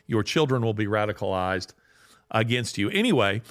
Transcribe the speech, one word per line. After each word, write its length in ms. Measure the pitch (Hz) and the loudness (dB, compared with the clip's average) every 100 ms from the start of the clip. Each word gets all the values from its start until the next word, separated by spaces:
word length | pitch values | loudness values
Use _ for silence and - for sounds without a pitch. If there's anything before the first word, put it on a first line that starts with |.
| - | -4
Your 160 | 113 | -2
children 400 | 101 165 147 131 | 0 2 2 2
will 100 | 113 | 0
be 140 | 107 104 | -2 0
radicalized 840 | 107 104 104 98 95 92 92 - - _ _ _ _ - | 0 -2 -2 -4 -2 0 -2 -4 -14 _ _ _ _ -4
against 480 | 113 113 123 117 - | -2 0 0 -2 -2
you. 100 | 202 | 0
Anyway, 540 | 196 240 151 101 101 - | 2 2 4 2 0 -6